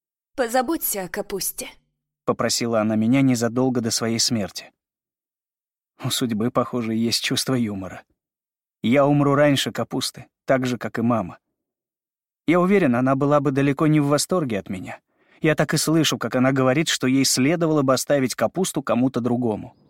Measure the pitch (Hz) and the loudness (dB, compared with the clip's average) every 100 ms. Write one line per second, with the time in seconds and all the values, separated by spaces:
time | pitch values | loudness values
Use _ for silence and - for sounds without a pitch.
0 | _ _ _ - 233 254 247 330 - 202 | _ _ _ -4 -2 0 0 -2 -4 -6
1 | 180 208 196 190 - - 330 - _ _ | -6 -8 -8 -8 -8 -8 -14 -18 _ _
2 | _ _ - 117 117 - 120 113 107 110 | _ _ -4 -2 -2 -2 0 0 2 2
3 | 110 135 135 120 117 120 131 123 113 - | 2 4 4 2 0 0 0 0 -2 -2
4 | 117 113 - 117 95 - - _ _ _ | -2 -2 -2 -2 -4 -10 -18 _ _ _
5 | _ _ _ _ _ _ _ _ _ _ | _ _ _ _ _ _ _ _ _ _
6 | 127 - 123 107 117 127 120 123 113 113 | -6 -4 -2 -2 0 0 -2 -4 -4 -2
7 | 117 - - 127 - 131 113 101 92 - | -2 -2 -2 -4 -2 -2 -2 -6 -10 -14
8 | - _ _ _ _ _ _ _ 107 139 | -20 _ _ _ _ _ _ _ 0 2
9 | 139 143 143 139 147 135 120 117 113 139 | 4 4 4 4 4 2 -2 -6 -6 -6
10 | - - - _ - 135 127 123 113 - | -6 -10 -18 _ -2 0 0 -4 -6 -2
11 | 117 117 92 - _ _ _ _ _ _ | 0 0 -4 -12 _ _ _ _ _ _
12 | _ _ _ _ - 175 180 202 156 120 | _ _ _ _ 0 2 4 4 4 2
13 | 131 135 139 147 143 139 139 135 160 151 | 2 2 2 2 2 2 0 2 2 4
14 | 143 147 - 185 143 101 - 92 90 - | 2 0 0 -2 -2 -4 -6 -10 -12 -16
15 | _ _ _ _ 156 151 156 156 - 165 | _ _ _ _ 0 0 0 0 2 2
16 | 151 127 117 127 127 135 131 131 160 - | 2 -2 -4 0 2 2 2 2 0 -2
17 | 127 135 131 - 131 170 165 156 135 127 | 0 2 2 2 0 0 0 2 2 0
18 | - 143 127 - 110 - 190 156 - 117 | 0 0 0 -2 -2 -2 -4 -4 -2 0
19 | 131 123 120 120 120 101 87 - | 0 0 -2 -2 -2 -4 -8 -18